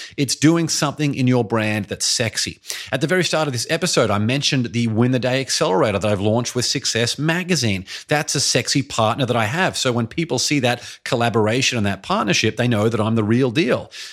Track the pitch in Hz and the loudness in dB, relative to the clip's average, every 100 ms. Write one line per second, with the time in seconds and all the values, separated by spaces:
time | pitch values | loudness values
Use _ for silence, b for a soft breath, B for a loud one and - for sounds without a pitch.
0 | B - 139 - 151 165 160 - 147 - | B -4 -2 2 4 4 2 0 -2 0
1 | 147 135 127 127 104 113 107 107 98 98 | -2 2 2 2 2 0 0 -2 -4 -4
2 | - - 113 - - - B B B 131 | -2 0 -2 -2 -6 -6 B B B -2
3 | 151 185 - 156 151 123 - 165 180 151 | 0 0 0 0 0 -2 -2 -2 0 2
4 | 113 104 107 139 - 135 117 120 117 107 | 2 2 0 0 0 0 0 -2 0 2
5 | 123 127 123 131 131 - 160 180 117 98 | 2 2 0 -2 -2 0 2 2 2 2
6 | 104 101 104 117 120 123 - 139 - 113 | 0 2 2 0 0 -2 -2 -2 -2 0
7 | 117 - 156 170 175 156 117 95 B B | 0 0 -2 -2 0 0 0 -2 B B
8 | - 147 156 147 - 127 - 143 - - | -2 -2 0 -2 0 0 0 -2 -2 0
9 | 110 117 120 120 107 160 180 - 127 120 | 0 0 0 0 0 0 -2 0 -2 0
10 | 113 - 165 127 - 147 120 120 B B | -2 -4 -2 -2 0 0 0 -2 B B
11 | - 123 117 110 107 127 - 120 101 92 | -4 0 2 2 2 2 0 0 0 -2
12 | - 202 196 - 110 - 123 107 110 110 | -2 0 0 0 0 0 0 2 2 2
13 | 107 113 107 120 131 110 226 113 - B | 0 2 2 2 2 2 0 0 -4 B
14 | B | B